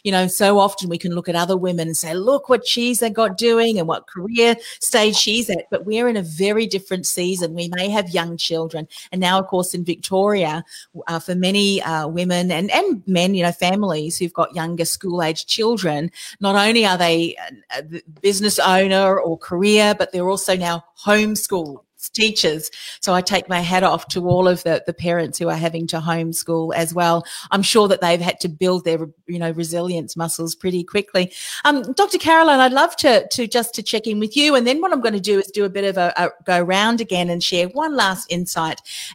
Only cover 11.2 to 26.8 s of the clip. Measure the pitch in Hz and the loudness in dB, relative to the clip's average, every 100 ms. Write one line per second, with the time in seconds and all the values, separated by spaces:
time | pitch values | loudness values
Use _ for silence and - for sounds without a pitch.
11.2 | - 180 185 202 202 196 - 160 151 170 | -4 0 2 2 2 0 -2 -4 -4 -2
12.2 | 180 175 180 160 202 262 392 220 190 175 | 0 0 0 -2 0 0 0 -2 0 2
13.2 | 180 190 175 170 180 202 196 156 156 - | 2 2 0 0 0 0 0 -2 -4 -4
14.2 | 175 - 160 170 165 170 165 - 190 175 | -4 -2 -4 -2 -6 -4 -4 -4 -4 -2
15.2 | 160 165 - - 220 226 180 147 170 - | -2 -4 -6 -2 0 0 -2 -2 -6 -8
16.2 | - - 196 202 214 233 208 180 170 165 | -18 -4 0 2 4 4 4 2 2 2
17.2 | 170 - 85 117 - 127 156 170 - 151 | 0 -6 -16 -18 -12 -12 -10 -16 -16 -2
18.2 | 196 196 208 196 175 185 190 190 190 196 | 0 2 0 2 4 4 4 4 4 2
19.2 | 170 165 - 175 208 214 208 208 - 180 | 0 -4 -4 0 4 4 4 2 -2 -2
20.2 | 180 190 - 185 170 170 _ _ 208 214 | -2 -2 0 -2 -2 -4 _ _ 2 2
21.2 | 214 208 - 185 151 139 _ - - - | 2 -2 -2 -4 -4 -12 _ -16 -10 -2
22.2 | 220 208 165 156 - - - - - 180 | 0 2 0 -2 -8 -12 -16 -8 0 0
23.2 | 185 190 180 175 170 185 185 165 - 185 | 2 -2 -2 -4 0 2 2 0 -4 -4
24.2 | 180 180 185 180 170 156 - - 170 170 | 2 4 4 2 0 -2 -2 -4 -2 -2
25.2 | 156 - 170 160 165 165 165 165 160 165 | -2 -4 -4 -2 -2 -4 -6 -4 -2 -2
26.2 | 165 165 - 165 160 - | -2 -6 -2 -2 0 -2